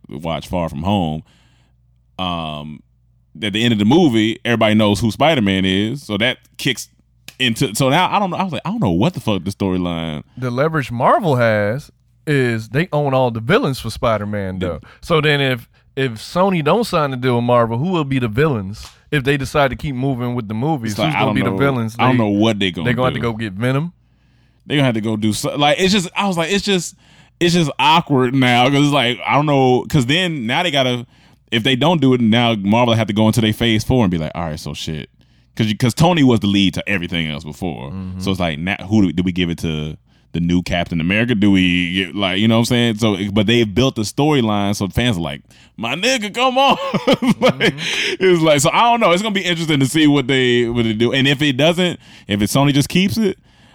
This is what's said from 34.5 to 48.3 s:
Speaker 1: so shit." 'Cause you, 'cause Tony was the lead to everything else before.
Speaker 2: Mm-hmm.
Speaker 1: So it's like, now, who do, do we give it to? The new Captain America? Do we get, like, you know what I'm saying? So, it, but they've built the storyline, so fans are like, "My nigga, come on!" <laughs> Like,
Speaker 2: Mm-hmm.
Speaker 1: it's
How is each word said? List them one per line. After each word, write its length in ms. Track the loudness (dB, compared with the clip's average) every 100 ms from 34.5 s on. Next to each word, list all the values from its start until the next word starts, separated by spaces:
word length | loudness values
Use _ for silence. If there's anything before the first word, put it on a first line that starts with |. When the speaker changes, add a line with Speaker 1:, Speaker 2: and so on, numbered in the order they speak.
| -8
Speaker 1:
so 140 | -10 -10
shit." 340 | -8 -8 -10 _ _ _ _ -4
'Cause 100 | -2
you, 80 | 0
'cause 180 | -2 2
Tony 280 | 2 4
was 160 | 4 4
the 60 | 2
lead 280 | 2 2 0
to 120 | -4
everything 400 | -4 -4 -4 -4
else 140 | -6
before. 460 | -12 -10 -8 -8 -10
Speaker 2:
Mm-hmm. 300 | -12 -10 -6
Speaker 1:
So 100 | -4
it's 80 | -2
like, 200 | -2 -4
now, 180 | -6 -6 0
who 140 | 2 2
do, 40 |
do 120 | 2
we 80 | -2
give 160 | 0 -2
it 80 | -2
to? 380 | -4 -6 -6 -10 _ _ _
The 60 | -4
new 220 | 0 0
Captain 380 | 0 -2 -2 -2
America? 340 | 0 0 2 2
Do 160 | 4
we 400 | 4 4 2 0
get, 220 | -2 -4 -2
like, 240 | -2 0
you 80 | 2
know 80 | 2
what 40 |
I'm 60 | 2
saying? 300 | 2 0 0
So, 160 | 0 0
it, 180 | -2
but 140 | 0 2
they've 260 | 2 2 2
built 200 | 0 0
the 80 |
storyline, 720 | -6 -2 0 2 0 0 -2 -2
so 100 | -4
fans 300 | -2 -2 -2
are 40 |
like, 200 | -4 -10 _ -20 -20 -10
"My 180 | -8 -4
nigga, 380 | -2 -2 -4
come 240 | -2 0 2
on!" 200 | 2 2
<laughs> 300 | -2 -4 0 0 2 2
Like, 320 | 2 2 -2
Speaker 2:
Mm-hmm. 420 | -2 -6 -4 -4 0
Speaker 1:
it's 180 | 2